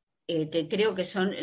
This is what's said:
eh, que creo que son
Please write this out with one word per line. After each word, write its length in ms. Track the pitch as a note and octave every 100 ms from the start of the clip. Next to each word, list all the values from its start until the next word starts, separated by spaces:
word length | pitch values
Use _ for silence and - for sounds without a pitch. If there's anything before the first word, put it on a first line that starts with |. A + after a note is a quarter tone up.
| _ _ -
eh, 240 | E3 D#3
que 180 | E3 D#3
creo 280 | F#3+ G#3+ F#3
que 80 |
son 320 | F3+ G3 F#3+ -